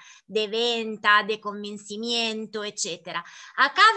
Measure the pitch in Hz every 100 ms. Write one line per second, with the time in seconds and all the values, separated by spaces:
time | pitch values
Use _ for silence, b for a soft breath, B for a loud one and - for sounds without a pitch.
0 | B B - 196 214 220 240 233 220 214
1 | 214 208 202 214 208 202 208 208 - 208
2 | 233 233 226 220 220 214 208 208 196 170
3 | - 165 - B B - 269 285 427